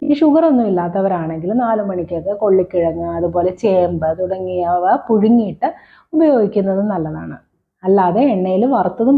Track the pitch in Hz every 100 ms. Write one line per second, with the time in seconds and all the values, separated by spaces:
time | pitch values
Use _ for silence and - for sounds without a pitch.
0 | - 294 311 311 320 254 214 180 175 190
1 | 190 175 160 160 175 240 233 214 202 180
2 | 165 165 170 202 214 190 180 180 165 165
3 | 170 170 170 175 180 180 220 185 175 170
4 | 156 165 180 190 185 180 175 180 180 233
5 | - 214 220 240 202 151 302 - - _
6 | _ 311 320 254 202 202 190 190 208 185
7 | 156 156 160 147 _ _ _ _ 185 196
8 | 180 196 277 190 185 185 254 240 - -
9 | 233